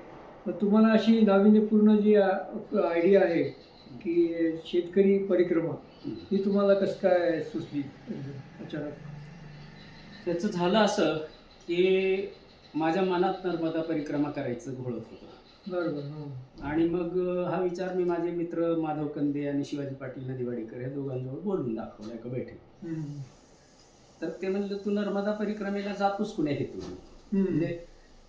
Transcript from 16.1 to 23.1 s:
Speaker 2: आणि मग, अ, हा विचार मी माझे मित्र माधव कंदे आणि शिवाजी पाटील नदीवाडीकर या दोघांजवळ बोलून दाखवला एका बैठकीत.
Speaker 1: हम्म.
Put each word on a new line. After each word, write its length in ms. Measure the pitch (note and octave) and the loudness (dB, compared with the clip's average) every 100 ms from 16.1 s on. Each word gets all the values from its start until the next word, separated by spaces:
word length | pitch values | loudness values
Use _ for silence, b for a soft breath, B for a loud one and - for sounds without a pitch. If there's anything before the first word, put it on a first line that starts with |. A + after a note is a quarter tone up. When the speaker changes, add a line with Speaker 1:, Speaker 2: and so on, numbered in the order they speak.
| D3+ C#3+ B2+ - - | -10 -12 -12 -16 -12
Speaker 2:
आणि 260 | C#3 D#3+ E3+ | -4 0 2
मग, 500 | F3 E3+ F3+ F3+ F3+ | 0 -2 -2 0 -2
अ, 120 | F3+ | -2
हा 100 | F#3 | 0
विचार 340 | F3+ F3 F#3 | -2 -2 -4
मी 100 | F3+ | 0
माझे 260 | F3 E3+ F3 | 0 0 -2
मित्र 460 | E3+ E3+ E3 E3+ E3 | -2 -4 0 0 0
माधव 300 | D#3 D3+ D3 | -2 -2 -4
कंदे 420 | D3+ C#3+ C#3+ C#3+ | -2 -2 0 -2
आणि 160 | C#3+ | -2
शिवाजी 300 | C3+ C#3+ C3+ | -4 -6 -6
पाटील 360 | C3 C3 - B2+ | -8 -10 -10 -8
नदीवाडीकर 500 | B2+ A#2+ A#2 A2 A#2+ | -6 -4 -6 -8 -8
या 80 | C3 | -8
दोघांजवळ 520 | C#3+ C3+ B2+ B2+ D3+ | -6 -6 -6 -8 -6
बोलून 340 | G3 F3+ A#2+ | -4 -2 -2
दाखवला 400 | A2 - - G#2+ | -6 -8 -12 -12
एका 140 | A#2 B2 | -12 -8
बैठकीत. 600 | B2+ - - - - E3 | -8 -8 -14 -20 -16 -10
Speaker 1:
हम्म. 300 | D#3+ C#3+ | -8 -8